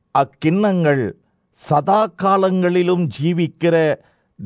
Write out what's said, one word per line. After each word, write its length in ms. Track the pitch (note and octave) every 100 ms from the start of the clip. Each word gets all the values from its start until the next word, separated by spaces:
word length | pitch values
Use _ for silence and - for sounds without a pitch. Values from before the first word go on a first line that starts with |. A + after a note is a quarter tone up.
| _
அக்கிண்ணங்கள் 1040 | C#3 C3+ _ D#3 F#3 G#3 F#3 D#3 C#3 G#2+ - _ _ _
சதா 560 | _ - D3+ D3 G#3 A3
காலங்களிலும் 1000 | - F#3+ G3 F#3+ F#3 F3+ F3+ F3 F3+ E3
ஜீவிக்கிற 880 | - D#3+ F3 E3 - E3+ E3 D#3 C3+ _ _ _ -